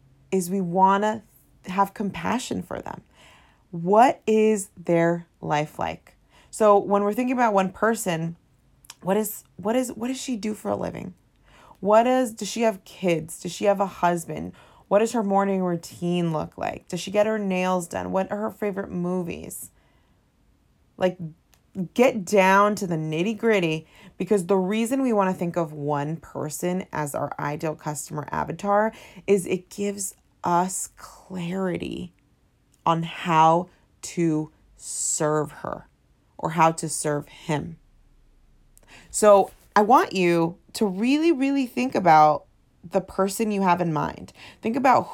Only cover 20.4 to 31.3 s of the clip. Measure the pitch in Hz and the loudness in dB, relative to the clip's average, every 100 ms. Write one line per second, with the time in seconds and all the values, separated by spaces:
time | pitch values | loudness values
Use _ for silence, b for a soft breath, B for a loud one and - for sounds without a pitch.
20.4 | _ _ _ _ _ - 185 180 160 - | _ _ _ _ _ -2 -2 -2 -10 -14
21.4 | _ _ _ 196 175 - 254 220 170 202 | _ _ _ -10 -4 2 2 2 0 4
22.4 | 190 196 208 196 185 160 156 156 202 208 | 6 6 4 2 -2 -4 -4 -2 -4 -2
23.4 | 226 202 165 156 B B B - 185 208 | 0 2 0 -2 B B B -8 0 0
24.4 | 175 190 185 214 226 269 254 208 185 185 | 2 0 2 0 -2 0 0 2 0 0
25.4 | 170 170 160 151 143 143 147 165 - 139 | -4 -2 -4 -4 -4 -2 -4 -6 -10 -10
26.4 | 147 - 180 185 - - 147 - 143 - | -8 -6 -4 -4 -6 -6 -6 -6 -6 -6
27.4 | 147 151 160 156 151 151 - - - - | -8 -6 -6 -6 -8 -8 -8 -10 -8 -6
28.4 | - 170 202 202 220 B B 185 - 202 | -6 -6 0 2 0 B B -10 0 0
29.4 | 170 185 - - 202 202 - - _ _ | 0 -6 -6 -8 -8 -6 -10 -14 _ _
30.4 | 175 175 185 - - - - - - | 0 0 0 -4 -10 -14 -20 -20 -14